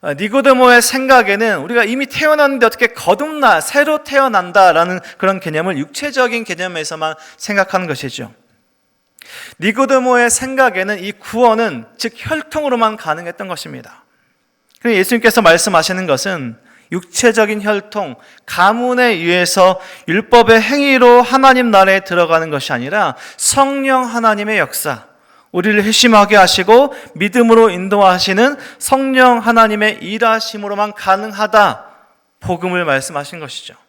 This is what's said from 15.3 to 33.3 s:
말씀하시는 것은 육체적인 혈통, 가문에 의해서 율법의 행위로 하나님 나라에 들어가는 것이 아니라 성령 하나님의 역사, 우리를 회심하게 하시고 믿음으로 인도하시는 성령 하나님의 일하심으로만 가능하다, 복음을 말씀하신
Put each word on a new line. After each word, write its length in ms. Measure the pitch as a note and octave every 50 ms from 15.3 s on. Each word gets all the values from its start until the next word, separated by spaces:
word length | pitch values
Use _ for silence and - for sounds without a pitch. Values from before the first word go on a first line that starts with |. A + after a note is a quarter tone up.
| G#3+ A#3+ G#3+
말씀하시는 640 | E3+ E3 E3+ - G#3+ F#3 E3 D#3+ - F#3 F#3 F#3
것은 500 | F3 C#3+ B2+ - G3 F#3+ E3 C3+ A#2+ A2+ _ _ _ _ _ _ _ E3+
육체적인 680 | F#3 F3+ _ - - - A#3+ A3+ A3+ G#3+ G#3 G#3+ G#3 G3
혈통, 520 | G#3 G#3+ G3+ G3+ G#3 - G#3 G3 D#3 A#2+ _ _ _ _ _ _
가문에 580 | - - - F3+ G3 A3 A#3 A#3+ B3 B3 B3 B3 A#3+ A3
의해서 680 | E3+ E3 E3+ F3 F3+ F3+ F3 - G3+ F3+ F#3 F#3 F#3 - - - - -
율법의 540 | - D#3+ G3+ G#3+ - - A#3+ A3+ G3+ A3+ A3+
행위로 640 | A3 G#3+ C4+ C#4+ C#4+ C#4 C4+ B3+ B3 A#3+ A#3+ B3 B3
하나님 500 | A#3+ B3 C4 C4+ C4+ B3+ B3+ B3 A#3 G#3+
나라에 280 | G3 F#3+ F#3+ F#3+ F#3+
들어가는 500 | F#3+ - F3+ F3 F3 D#3+ E3 D#3+ D#3+ D#3+
것이 220 | D3+ C#3 C3 - C#3+
아니라 440 | A#2+ A#2+ C3+ E3+ G#3+ G3 D#3 C3 - - - -
성령 680 | - - - - C#4 C#4 C#4 C#4 C#4 C4+ C4+ C4 C4 B3+
하나님의 540 | A#3+ A3+ A#3+ A3+ A3 G#3+ G3+ G#3 G#3+ A3 G3+
역사, 500 | D#3 B2+ - - - D#3 C3+ A2 - _ _ _ _ _ _ _ _ _
우리를 320 | - F3+ F3 G#3+ G#3 G#3 G3
회심하게 540 | G#3+ A3 - - B3 A3+ G#3+ G3+ G3+ G#3+
하시고 580 | G#3 F#3 F3 - - F#3 F#3+ A3+ A#3+ C#4 C#4 C#4 - - - -
믿음으로 560 | D#3 F3+ G#3 F3+ B3 A#3+ A3+ A3+ A3+ A3+ A3
인도하시는 840 | F3 F3+ F#3 G3 G#3 G3+ G3+ F#3+ F3+ F3+ - G3 F#3+ G3 A#3 C#4 C#4+ C4+ - - - _
성령 600 | - - C#4 C4+ C4+ C4+ C4 C4 B3+ B3+ B3 A#3
하나님의 600 | G#3+ A3+ A#3 A3+ A3+ G#3+ G#3+ G#3 G#3+ G#3+ G3+ - -
일하심으로만 880 | E3+ G#3 A3 A#3+ A3+ A3 A3+ A3 - - G#3 G#3 G3+ G#3 G3+ G#3 G#3 G#3
가능하다, 960 | - - G3 F#3+ G3 G#3 A3 G3+ G3 G#3+ G#3+ G#3+ G#3+ G#3 F3 A2+ - - - _ _ _ _ _ _ _ _ _ _
복음을 440 | - - F3+ E3 E3+ F#3 F3+ F3+ F3
말씀하신 560 | D#3 C#3 C3+ C3 - E3+ C#3+ C#3+ -